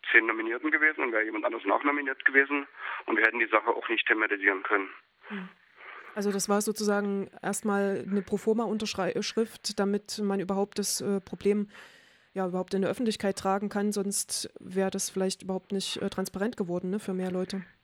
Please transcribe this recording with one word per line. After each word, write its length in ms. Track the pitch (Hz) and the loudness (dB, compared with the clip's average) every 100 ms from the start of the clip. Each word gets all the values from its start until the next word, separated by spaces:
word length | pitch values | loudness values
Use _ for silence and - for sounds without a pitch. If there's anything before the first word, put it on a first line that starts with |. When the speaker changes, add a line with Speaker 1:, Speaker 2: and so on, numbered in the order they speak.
| - | 6
Speaker 1:
zehn 140 | 120 113 | 4 4
Nominierten 420 | 110 110 120 151 | -2 -2 -2 -2
gewesen 340 | 151 156 156 | 2 2 2
und 80 | 135 | -2
wäre 120 | 110 | 0
jemand 220 | 110 110 117 | -2 -2 -4
anders 200 | 113 98 | -4 0
nachnominiert 580 | 110 143 143 139 135 - | 2 2 0 -2 -2 2
gewesen 420 | 135 139 143 143 - - - - | 4 2 0 -4 -10 -8 -8 -2
und 120 | 110 | 4
wir 60 | |
hätten 160 | 110 117 | 4 4
die 80 | 113 | 4
Sache 220 | 110 107 | 4 4
auch 200 | 117 - | -2 0
nicht 160 | 110 - | 0 2
thematisieren 540 | 110 107 101 98 95 | 2 2 4 2 2
können. 300 | 95 104 95 - _ _ - | 2 0 0 -10 _ _ -12
Speaker 2:
Hm. 200 | 202 185 - _ - - - - | -10 -10 -16 _ -20 -18 -18 -12
Also 180 | - 202 | -2 0
das 160 | 196 - | 0 2
war 140 | 202 | 2
sozusagen 680 | 214 214 208 202 202 196 196 - | 2 0 2 2 2 -2 -4 -6
erstmal 640 | - 196 214 202 196 196 185 | -4 -2 0 2 2 0 0
eine 140 | 202 | -2
Proforma-Unterschrei-, 1000 | 185 202 - 220 220 214 214 - 175 - | 0 -2 2 2 2 -2 -2 -2 0 0
Schrift, 560 | 208 - 226 - - 202 | -2 0 -2 -2 -6 0
damit 400 | 196 202 - - | 2 2 -2 -4
man 200 | 208 196 | 0 0
überhaupt 380 | 180 196 208 - | 0 0 0 -2
das, 220 | 202 - | -2 -2
äh, 200 | - 196 | 0 -2
Problem 480 | - - 202 208 202 - - - - _ _ | -2 0 2 2 0 -8 -20 -20 -20 _ _
ja 140 | 190 185 | -4 -2
überhaupt 260 | 180 185 196 | -2 -2 0
in 60 | |
der 100 | 196 | 2
Öffentlichkeit 460 | - 240 208 202 190 | 2 0 2 0 0
tragen 320 | 196 196 202 | 0 0 0
kann, 220 | 208 208 | 0 0
sonst 600 | 208 196 196 - - - - | 0 -2 -2 -4 -6 -6 -12
wäre 320 | - 185 190 | -6 0 0
das 180 | 196 - | 0 -4
vielleicht 340 | - 190 - | 0 -2 -2
überhaupt 280 | 185 185 - | -4 -6 -2
nicht, 260 | 196 185 - | -4 -2 -4
äh, 80 | 196 | -4
transparent 460 | - 190 185 208 240 | -2 -4 -2 -2 -2
geworden, 360 | 175 175 180 | -2 -2 -2
ne, 80 | 202 | -4
für 140 | 202 | -2
mehr 180 | 185 185 | -2 -2
Leute. 320 | 180 185 196 180 _ | -2 -2 -4 -8 _